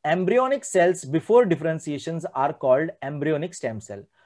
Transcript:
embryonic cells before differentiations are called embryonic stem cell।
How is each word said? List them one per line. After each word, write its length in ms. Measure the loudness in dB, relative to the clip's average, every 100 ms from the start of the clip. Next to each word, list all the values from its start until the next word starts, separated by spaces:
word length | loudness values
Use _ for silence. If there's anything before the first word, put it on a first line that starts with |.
| -4
embryonic 680 | 0 2 2 2 -2 -2 2
cells 340 | 2 2 -2
before 320 | -4 4 4
differentiations 760 | 4 2 -2 -4 -6 -8 -6 -8
are 320 | -6 -2 -2 0
called 240 | 2 4 2 -6
embryonic 480 | -8 -4 -2 -2 -4 -8
stem 160 | -8 -8
cell। 240 | -10 -14 -16 _